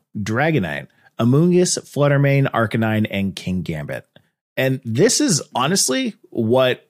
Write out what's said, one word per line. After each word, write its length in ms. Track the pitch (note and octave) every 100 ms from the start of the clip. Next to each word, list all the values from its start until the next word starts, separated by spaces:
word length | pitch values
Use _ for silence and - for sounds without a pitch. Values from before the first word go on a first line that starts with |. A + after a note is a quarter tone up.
| _ -
Dragonite, 680 | G2 A2+ D#3 D3+ E2+ C#2+ C#2 _ _ -
Amoonguss, 580 | A#2 C3+ F3 F3+ F3+ - -
Fluttermane, 640 | - C#3+ C#3+ C#3+ C#3 C3+
Arcanine, 540 | - A2+ A#2 A2 A2 G#2+
and 240 | G2 G2 -
Kingambit. 720 | - F#2 D#2+ D#2 C#2 B1+ - _ _ _ _ -
And 240 | C3 C3
this 380 | A#2 A2+ A3 -
is 200 | D4 D#3+ -
honestly 640 | - D3 F#3+ - C4 B3+ - _
what 560 | - A2 B2+ B2+ -